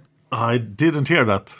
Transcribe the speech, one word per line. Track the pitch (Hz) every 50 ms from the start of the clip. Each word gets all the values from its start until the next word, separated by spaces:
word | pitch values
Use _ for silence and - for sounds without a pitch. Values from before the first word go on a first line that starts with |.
| _ _ _ _ _ _
I | - 113 117 117 120 123
didn't | 113 107 104 - 151 165 156 151 135 -
hear | 170 165 127
that. | 107 98 98 - - -